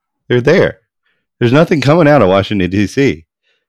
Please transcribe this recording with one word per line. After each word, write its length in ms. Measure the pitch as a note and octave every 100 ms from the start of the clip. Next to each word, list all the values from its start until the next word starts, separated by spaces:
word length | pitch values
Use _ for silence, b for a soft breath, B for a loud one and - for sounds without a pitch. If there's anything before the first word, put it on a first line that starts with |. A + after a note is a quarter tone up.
| _ _ -
They're 140 | B2
there. 380 | B2 F#3 G2+ - _ _ _ _ _ -
There's 140 | A#2+
nothing 260 | C#3 E3 E3
coming 280 | B2 E3 D3
out 140 | D3
of 60 | F#2+
Washington, 420 | G2 G2 G#2+ F2+
D 180 | F#2+ G2
C. 380 | - C3+ D#2 - _ _ _